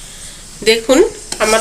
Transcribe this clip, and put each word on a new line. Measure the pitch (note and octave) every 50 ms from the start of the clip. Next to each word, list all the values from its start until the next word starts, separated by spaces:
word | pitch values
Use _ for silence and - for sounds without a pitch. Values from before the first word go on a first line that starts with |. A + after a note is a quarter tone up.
| - - - - - - - - - - - - G#3+ G#3
দেখুন, | A3+ A#3 - - C4 D4 G#4 - - - - - - - A3
আমার | A3 A3 A3+